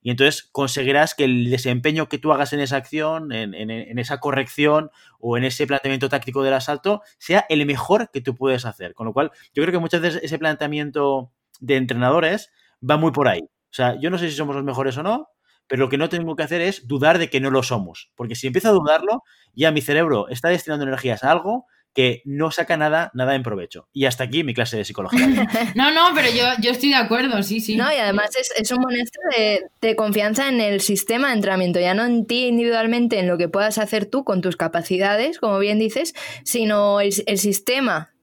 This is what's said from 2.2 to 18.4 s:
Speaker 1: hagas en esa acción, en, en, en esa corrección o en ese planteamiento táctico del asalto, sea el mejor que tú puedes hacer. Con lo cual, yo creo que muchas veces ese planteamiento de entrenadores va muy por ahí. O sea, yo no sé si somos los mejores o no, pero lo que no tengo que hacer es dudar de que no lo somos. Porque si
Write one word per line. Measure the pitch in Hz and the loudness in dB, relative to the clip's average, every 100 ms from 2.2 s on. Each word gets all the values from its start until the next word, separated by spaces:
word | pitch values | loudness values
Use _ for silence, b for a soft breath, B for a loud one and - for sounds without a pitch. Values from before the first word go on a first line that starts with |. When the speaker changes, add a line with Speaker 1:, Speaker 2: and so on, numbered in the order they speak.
| 156 | 0
Speaker 1:
hagas | 139 143 | 2 0
en | 147 | -2
esa | 135 135 | -2 -4
acción, | 127 151 156 160 151 | -4 -4 -4 -4 -6
en, | 113 104 | -8 -8
en, | 87 110 | -8 -8
en | 113 - 117 | -8 -8 -8
esa | 120 131 | -6 -4
corrección | 147 135 127 - 147 151 156 b b b | -2 -2 -4 0 4 4 0 b b b
o | 117 120 | -4 0
en | |
ese | 131 123 139 | -2 -2 -2
planteamiento | 139 135 135 131 | 0 -2 -2 0
táctico | 139 131 135 | -2 -2 -2
del | 135 | 2
asalto, | 135 131 143 196 208 b b | 0 0 -2 0 -2 b b
sea | - 185 - | 0 0 2
el | 156 | 0
mejor | 143 135 - 208 226 | 0 -2 2 2 2
que | 139 | -6
tú | 123 123 | -6 -2
puedes | 135 127 | 0 0
hacer. | 123 - 87 | -4 -10 -14
Con | - 113 | -8 -4
lo | |
cual, | 113 156 b b | -2 -2 b b
yo | - | -2
creo | 165 | 0
que | 175 | 0
muchas | 165 170 | 0 0
veces | 170 160 | 0 -2
ese | 160 156 | -6 -2
planteamiento | 160 151 147 151 147 147 143 135 123 _ _ _ | -2 -2 -4 -4 -4 0 0 0 -6 _ _ _
de | 127 | 0
entrenadores | 131 127 120 127 160 160 208 - _ _ _ 127 | 0 2 0 4 4 2 -2 -8 _ _ _ 0
va | |
muy | 151 160 | 2 2
por | 143 127 | 4 2
ahí. | 90 | 2
O | - _ _ | -4 _ _
sea, | - 123 127 | -2 0 0
yo | 156 | -2
no | 185 | -2
sé | 170 | -2
si | 143 | -4
somos | 147 | -4
los | 139 | -4
mejores | 139 127 135 127 | -4 -2 -2 -2
o | |
no, | 175 247 311 _ _ _ _ | -2 -4 -6 _ _ _ _
pero | 131 | 0
lo | 131 | 2
que | 139 | 2
no | 160 | 0
tengo | 175 165 151 | -2 -4 -4
que | |
hacer | 147 170 | -2 0
es | 175 190 120 | -2 -2 -6
dudar | 143 151 175 | 2 4 4
de | 165 | 2
que | 139 | 0
no | 135 | 2
lo | 131 | 0
somos. | 123 120 90 82 - | 0 -4 -4 -12 -20
Porque | - 117 | -12 -10
si | 120 | -6